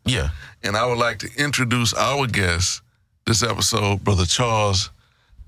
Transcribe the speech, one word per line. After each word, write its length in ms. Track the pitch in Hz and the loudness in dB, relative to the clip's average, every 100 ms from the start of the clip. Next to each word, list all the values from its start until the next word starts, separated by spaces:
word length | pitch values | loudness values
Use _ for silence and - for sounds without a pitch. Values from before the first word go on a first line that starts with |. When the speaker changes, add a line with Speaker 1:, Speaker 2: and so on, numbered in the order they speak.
Speaker 1:
Yeah. 240 | - 110 71 - - - | -2 0 -2 -6 -10 -8
Speaker 2:
And 140 | 101 104 | -4 0
I 100 | 123 | 0
would 120 | 117 | 0
like 200 | 117 107 | -2 -4
to 80 | 101 - | -8 -2
introduce 560 | 143 127 123 123 113 | 0 0 0 2 0
our 360 | - 110 139 127 | 0 0 0 0
guest 540 | 104 90 85 85 - _ _ _ _ - | 0 0 0 -2 -4 _ _ _ _ -2
this 160 | 113 | 0
episode, 640 | 117 104 104 107 104 98 | 0 0 0 0 0 0
Brother 200 | 107 92 | 2 2
Charles. 680 | 90 - 120 110 104 95 - - _ _ _ - | 2 0 2 2 2 0 -2 -10 _ _ _ -20